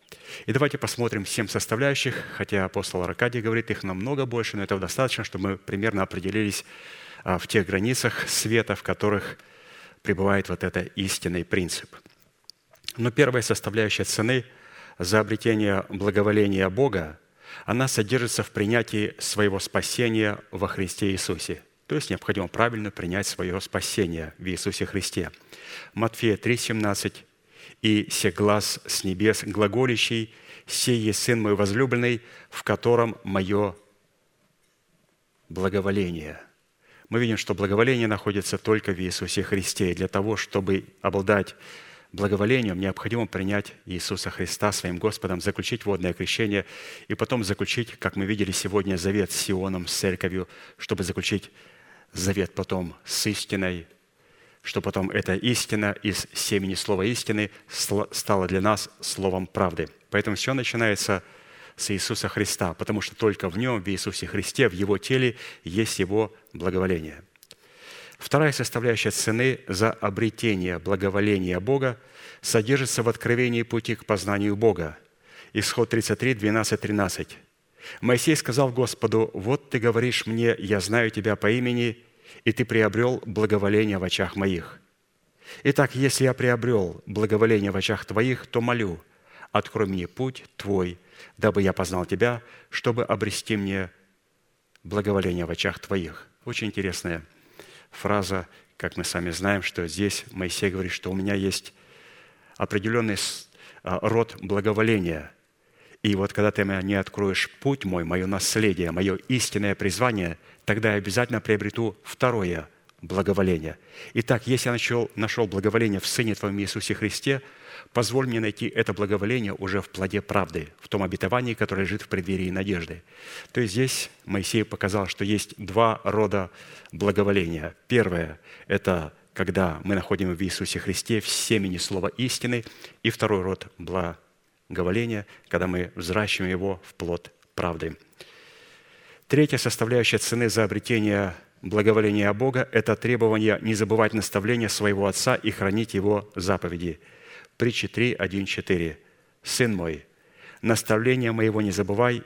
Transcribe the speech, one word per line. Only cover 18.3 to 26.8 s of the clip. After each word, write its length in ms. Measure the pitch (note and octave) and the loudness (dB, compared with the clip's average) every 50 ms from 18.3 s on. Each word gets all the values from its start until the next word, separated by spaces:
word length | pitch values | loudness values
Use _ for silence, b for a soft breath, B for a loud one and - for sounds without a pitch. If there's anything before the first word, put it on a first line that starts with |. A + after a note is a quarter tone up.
| - - | -2 -2
в 80 | G#2 - | -4 -2
принятии 640 | - G2+ G#2 G#2 A#2 A#2+ A2+ - - G#2+ G#2 - - - | -2 0 2 2 2 2 2 0 -2 -2 -2 -2 -4 -6
своего 400 | - - - G#2+ G#2 G2+ F#2+ G2 | -6 -2 2 4 4 4 2 0
спасения 800 | - - - G2+ F#2 - - - B2 A2+ A2 A2 G#2+ G#2 G#2 - - - | -4 -2 -2 -2 -2 0 0 0 2 2 2 2 2 2 0 -4 -8 -12
во 180 | - F#2 G2 F2+ | -6 -4 -4 -2
Христе 440 | - - F#2+ F2+ - - G#2+ G2 | -2 -2 -4 -4 -2 -2 0 0
Иисусе. 500 | F#2+ F#2 - - F#2 E2 - - E2+ - - _ _ _ _ | 0 0 -2 -4 -4 -4 -6 -8 -8 -10 -12 _ _ _ _
То 100 | - C3+ | -4 -4
есть 140 | D3+ - - | -4 -2 -4
необходимо 380 | F#2 F2+ - - G2 G2+ F#2 E2+ | -6 -4 -2 -2 -2 -2 -2 -2
правильно 420 | - - A2+ A#2+ A#2+ A2 G#2+ G2+ | 0 2 2 2 0 -2 -6 -8
принять 360 | - - F2 F2 F2+ G2 G2+ | -8 -6 -6 -4 -2 -2 -2
своё 320 | - - - F#2 F2+ F2+ F#2+ | -4 -4 -4 -4 -2 -4 -4
спасение 720 | - - - G2 - - - - G2 E2+ E2+ E2 D#2+ D#2 - - | -4 -4 -4 -4 -4 -2 0 0 0 0 0 -4 -6 -8 -12 -10
в 100 | F2+ F#2 | -6 -6
Иисусе 380 | F2+ - - G#2 F#2 - G2 | -6 -4 -4 -4 -2 -2 -4
Христе. 440 | - - G2 F2+ - - G2+ E2+ - - B B B B B B B B B B B B | -4 -2 -4 -4 -2 -4 -4 -4 -6 -8 B B B B B B B B B B B B
Матфея 420 | G2+ A2+ A2 - - A#2+ A2+ G2+ | -2 -2 -2 0 0 0 2 2
три 200 | - - B2 B2 | 2 0 0 0
семнадцать: 680 | A2+ - - A2+ A2 | 0 0 -2 -2 0